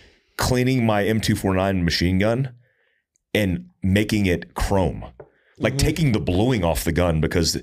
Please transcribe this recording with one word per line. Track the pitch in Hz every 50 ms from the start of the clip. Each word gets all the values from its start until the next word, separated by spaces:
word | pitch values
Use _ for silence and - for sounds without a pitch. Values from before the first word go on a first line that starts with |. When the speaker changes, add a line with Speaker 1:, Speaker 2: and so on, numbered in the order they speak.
| - - _ _ _ _ _
Speaker 1:
cleaning | - - - 127 123 127 123 131 127 113
my | 110 107 104 98
M | 98 110 110
two | - - 110
four | 98 - 95 95
nine | 92 95 98 95 92 87
machine | 85 - - 85 90 95 92
gun | 101 110 117 127 139 131 - - _ _ _ _ _ _ _ _ _ _ _ _ _ _ -
and | 107 104 95 87 87 - - _ _
making | - 95 92 104 110 107 110 104 101
it | 92 87 87 - - -
chrome. | - - - 101 95 90 73 52 53 53 - - - - _ _ _ _ _ _ -
Like, | - 110 131
Speaker 2:
Mm-hmm. | 139 139
Speaker 1:
taking | 147 - - 160 135 107
the | 101
bluing | 76 92 90 90 110 127 131 104 87
off | 85 78 - -
the | 85
gun | 76 82 87 87 80 78
because | 78 78 - 90 82 73 - 67